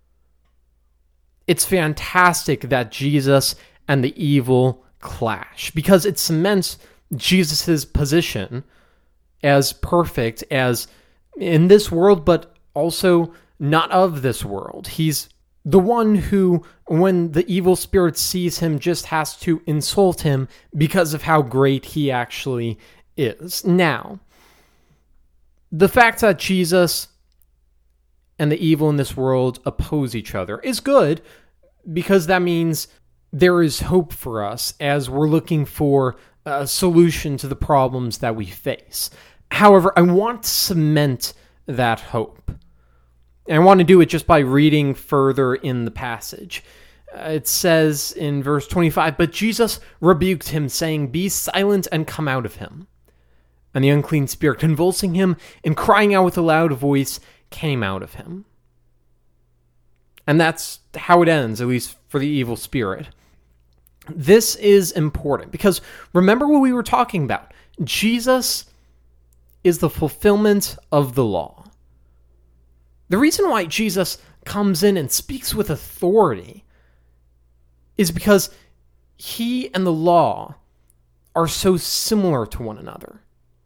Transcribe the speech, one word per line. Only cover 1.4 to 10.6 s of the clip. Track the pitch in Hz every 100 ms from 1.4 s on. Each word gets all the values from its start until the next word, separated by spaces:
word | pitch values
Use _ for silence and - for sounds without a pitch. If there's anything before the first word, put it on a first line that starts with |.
| -
It's | 165
fantastic | - 185 156 151 - 185 180 165 - 139
that | 127 127 113
Jesus | - 139 147 135 139 - - - _ -
and | 139
the | 131 -
evil | 151 143 123 127 127 120 _ _
clash, | - - 117 98 - - -
because | 160 147 190
it | 143 -
cements | - 160 185 202 170 - - _ - 131
Jesus's | - 185 165 156 - 160 -
position | - 147 160 165 - 95 120 - _ _ _ _ _ _ _
as | 143 143 135
perfect | - - 175 165 - 117 - -
as | 139